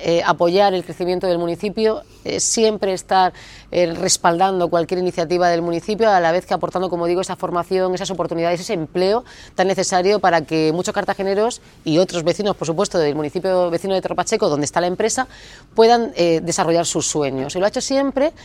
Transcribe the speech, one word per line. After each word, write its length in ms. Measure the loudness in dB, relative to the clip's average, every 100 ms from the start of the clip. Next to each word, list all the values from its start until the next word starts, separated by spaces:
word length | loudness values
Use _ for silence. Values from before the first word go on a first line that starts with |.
eh, 180 | 0 2
apoyar 520 | 2 2 2 4 4
el 100 | 2
crecimiento 420 | -4 -6 -4 -2 0
del 120 | -2
municipio, 640 | -2 -4 -6 0 0 -2 -8 -14
eh, 140 | -6 -4
siempre 540 | -2 2 0 0 -2
estar, 400 | -4 0 2 2 -2 -18 -20 -4
eh, 240 | 0 0
respaldando 760 | 0 -2 0 2 2 2 2 0
cualquier 320 | 0 0 -2
iniciativa 480 | -2 -2 -2 2 2
del 140 | 2
municipio, 480 | 0 -4 -4 0 2
a 100 | 4
la 120 | 2
vez 120 | 0
que 80 | -2
aportando, 380 | -4 -2 -4 -4
como 160 | -2 0
digo, 160 | 0
esa 120 | -2
formación, 600 | -6 -4 -4 0 0 0
esas 160 | -2 -4
oportunidades, 500 | -4 -4 -2 -2 -2
ese 140 | -4
empleo 500 | -6 -4 -2 0 0 -4 -16 -8
tan 120 | -2 0
necesario 520 | 0 0 2 2 2
para 240 | 4 2
que 300 | 2 0 2
muchos 180 | 0 -2
cartageneros 720 | -4 -4 -2 -2 0 0 -4 -14 -10
y 140 | 0 2
otros 280 | 2 0
vecinos, 320 | -2 0 -2 -4
por 100 | -4
supuesto, 320 | -2 -2 0
del 160 | 0
municipio 560 | -2 -4 -4 0 0 0
vecino 240 | -2 -2
de 80 | -2
Torre 140 | -2 -4
Pacheco, 340 | -2 0 0
donde 160 | 0 0
está 160 | 0
la 40 | -2
empresa, 400 | 0 -2 -2 -6 -10 -20 -20 -2
puedan, 380 | 4 6 6 2 0
eh, 260 | 2 2
desarrollar 420 | 0 0 2 2
sus 220 | 0 -2 -2
sueños. 500 | -2 -2 -2 -4 -2
Y 20 |
lo 60 |
ha 40 | -2
hecho 120 | -2
siempre 540 | -2 0 0 0 -2 -2